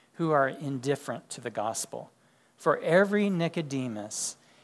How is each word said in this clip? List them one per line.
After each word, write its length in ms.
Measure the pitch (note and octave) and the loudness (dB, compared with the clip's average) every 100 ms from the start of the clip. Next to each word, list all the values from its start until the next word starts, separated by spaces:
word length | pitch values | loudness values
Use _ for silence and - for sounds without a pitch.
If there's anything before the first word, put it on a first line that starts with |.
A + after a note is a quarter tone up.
| _ | _
who 180 | - E3 | -4 2
are 180 | D3+ C3+ | 4 4
indifferent 800 | - C#3+ C3+ B2+ C#3+ - A#2 - | 0 -6 -4 -2 -2 -4 -8 -10
to 120 | - | -10
the 80 | A#2+ | -8
gospel. 600 | A2 G#2+ A2+ - A#2 - _ _ _ _ _ | -4 -2 -2 -6 -10 -12 _ _ _ _ _
For 220 | E3 D3 | 0 2
every 500 | - E3+ G3 G#3 G3+ | 4 4 6 4 2
Nicodemus, 1080 | F3+ E3 F3 D3+ C3+ B2+ G#2+ G#2 - - - _ _ | 2 0 -2 -4 -4 -4 -6 -8 -6 -8 -8 _ _